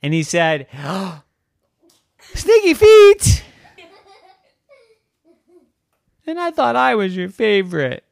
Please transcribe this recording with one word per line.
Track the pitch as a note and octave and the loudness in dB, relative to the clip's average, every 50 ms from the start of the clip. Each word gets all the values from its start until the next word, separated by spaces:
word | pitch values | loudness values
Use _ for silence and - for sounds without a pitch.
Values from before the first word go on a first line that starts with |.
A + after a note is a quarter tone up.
and | - C#3+ | -6 -4
he | D#3 E3 D#3 | -6 -6 -6
said, | - - E3+ E3+ D#3+ D#3+ D3 C3+ _ - | -4 -4 -2 -2 -2 -2 -4 -8 _ -20
<gasps> | C3+ C#3+ C#3 F3+ F#3+ G3 F#3 E3 D3+ _ _ _ _ _ _ _ _ _ _ _ _ _ _ _ _ _ _ _ _ _ - - | -16 -12 -10 -10 -10 -10 -12 -14 -18 _ _ _ _ _ _ _ _ _ _ _ _ _ _ _ _ _ _ _ _ _ -16 -14
"Stinky | - - F4+ A4+ A4+ G#4 F4+ D#4 | -12 -2 0 0 2 2 0 0
feet! | - G#4+ G#4+ A4 G#4+ G#4 G4+ G#4 G#4 - - - - - - _ _ _ _ _ _ F4 E4 F#4+ G4+ _ G4 G4 _ E4+ F4 F#4+ F#5+ _ C#5 _ _ _ _ C#5+ C5+ A#4 A4+ A4 A4 _ _ _ _ _ D#4 F4 _ _ _ F4 F4 C#4 _ _ _ _ _ _ _ _ _ _ _ _ - | 4 4 6 8 8 8 8 6 4 2 0 0 0 -2 -12 _ _ _ _ _ _ -20 _ _ _ _ _ -20 _ _ _ _ _ _ _ _ _ _ _ _ _ _ _ _ _ _ _ _ _ _ _ _ _ _ _ _ _ _ _ _ _ _ _ _ _ _ _ _ _ _ -12
And | D#4+ E4+ | -10 -8
I | F4 E4+ | -8 -8
thought | E4 - C#4 A#3+ A#3 | -4 -4 -4 -2 0
I | B3 B3+ C4 B3 | -2 -2 -2 -2
was | A3 G3+ F#3+ F3+ | -2 -4 -6 -6
your | F#3 F3+ F#3 | -8 -10 -12
favorite." | F#3+ _ A#3 G#3+ G#3 G3 F#3+ F3+ F3+ D#3+ C#3+ B2+ B2+ - _ _ | -8 _ -4 -2 0 -2 -2 -4 -6 -6 -6 -6 -8 -12 _ _